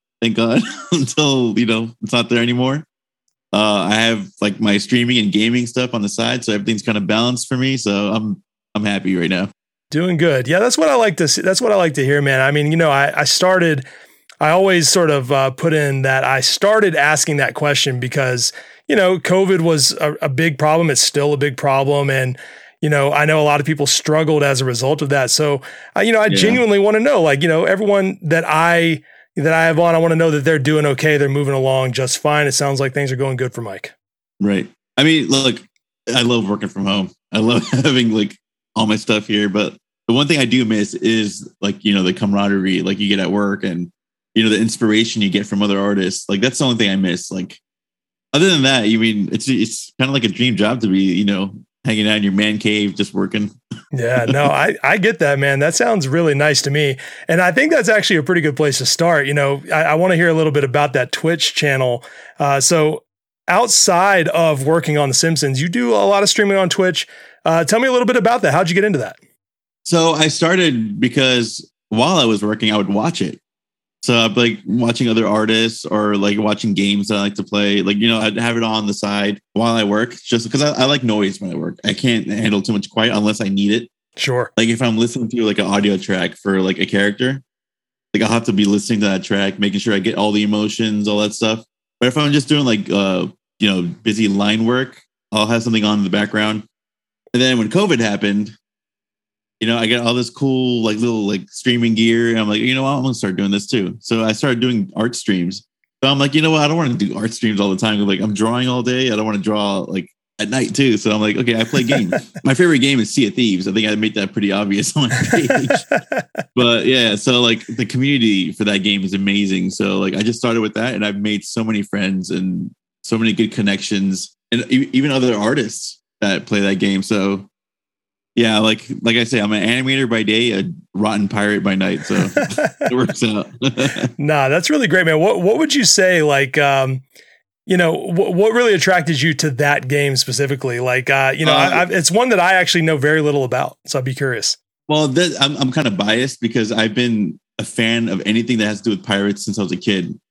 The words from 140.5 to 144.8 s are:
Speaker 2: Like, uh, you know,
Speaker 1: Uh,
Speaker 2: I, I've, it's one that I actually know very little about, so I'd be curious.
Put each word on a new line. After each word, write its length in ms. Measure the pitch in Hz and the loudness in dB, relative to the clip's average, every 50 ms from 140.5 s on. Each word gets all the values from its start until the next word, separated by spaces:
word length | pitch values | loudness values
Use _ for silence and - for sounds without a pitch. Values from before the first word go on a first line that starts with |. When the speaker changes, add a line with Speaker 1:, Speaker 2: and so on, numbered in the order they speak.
| 139 131 - 127 120 120 | -2 -4 -4 -6 -4 -2
Speaker 2:
Like, 300 | 127 127 123 131 127 - | -2 0 -2 -2 0 0
uh, 240 | 135 139 135 131 139 | 0 2 2 0 0
you 100 | 143 160 | 0 2
know, 80 | - - | 2 4
Speaker 1:
Uh, 40 | |
Speaker 2:
I, 240 | 139 160 180 - 170 | 4 2 2 2 0
I've, 100 | 185 175 | 0 0
it's 180 | 180 185 143 - | 0 0 0 0
one 180 | 175 226 254 254 | 2 2 2 2
that 100 | 220 185 | 2 2
I 140 | 175 185 190 | 4 4 4
actually 300 | 185 180 - - 170 160 | 2 2 2 0 0 0
know 140 | 160 160 | 0 0
very 240 | 135 135 151 156 160 | 0 2 2 2 2
little 220 | 147 147 143 143 131 | 0 0 0 0 -2
about, 340 | 120 123 131 139 - - _ _ | -2 -2 -4 -4 -4 -8 _ _
so 140 | - - 135 | -8 -6 -6
I'd 60 | 127 | -4
be 100 | 131 127 | -4 -6
curious. 420 | - 143 131 120 107 - - - _ _ _ _ _ | -4 -4 -4 -4 -4 -4 -4 -6 _ _ _ _ _